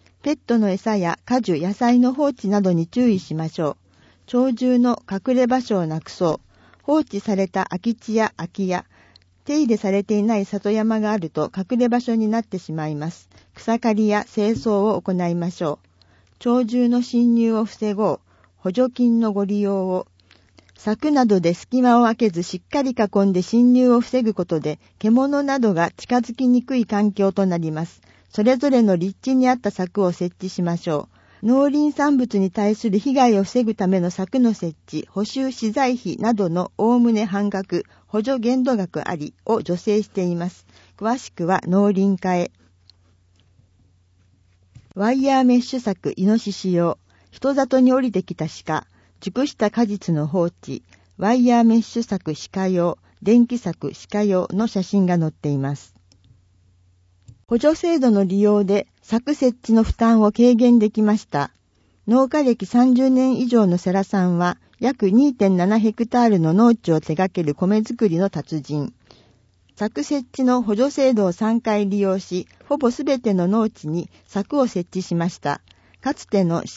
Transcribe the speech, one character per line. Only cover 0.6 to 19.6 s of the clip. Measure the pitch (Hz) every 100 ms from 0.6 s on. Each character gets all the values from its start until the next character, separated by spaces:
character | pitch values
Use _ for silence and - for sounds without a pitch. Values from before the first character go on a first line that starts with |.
| 208
餌 | 185 226 208
や | 170 - -
果 | 247
樹、 | 220 156
野 | 170
菜 | 202 240 247
の | 247
放 | 262 285
置 | 254 190
な | 202
ど | 185
に | 170 170
注 | 247 247
意 | 185
し | -
ま | 160 160
し | -
ょ | 151
う。 | - _ _ _ _ -
鳥 | 247 262
獣 | 226 254 247
の | 247 233 -
隠 | 196 262 254
れ | 247
場 | 262
所 | 247 202
を | 160
な | 156
く | -
そ | - 170 151
う。 | _ _ _ _
放 | - 311
置 | 302 196
さ | - 196
れ | 190
た | 196 -
空 | 180
き | 233 226
地 | -
や | 220 220 -
空 | 170
き | - 190
家、 | 180 - _ _ _ _ _ -
手 | 294
入 | 269
れ | 214
さ | 196
れ | 196
て | 196 208
い |
な | 208 214
い | 196
里 | 202 208
山 | 220 220 220
が | 214
あ | 214
る | 160
と | - 151 190
隠 | 185 240
れ | 247
場 | 240
所 | 240
に | 226 214
な | 226
っ |
て | 226 185
し | -
ま | 160 156
い | 147
ま | 160
す。 | - _ _ _ -
草 | - 233
刈 | 240
り | 214 214
や | 208 -
清 | - 208
掃 | 226 233 202 208
を | 190
行 | 185
い | 180 175
ま | 175 170
し | -
ょ | 165 -
う。 | _ _ _ _ _ _
鳥 | 240 247 233
獣 | 247 240
の | 240
侵 | 247 240 240
入 | 233 226 220
を | 214
防 | - 214
ご | 202 202 135
う。 | _ _ _ _
補 | 185
助 | 185 254
金 | 247 240 233
の | 220
ご | 202 196
利 | 208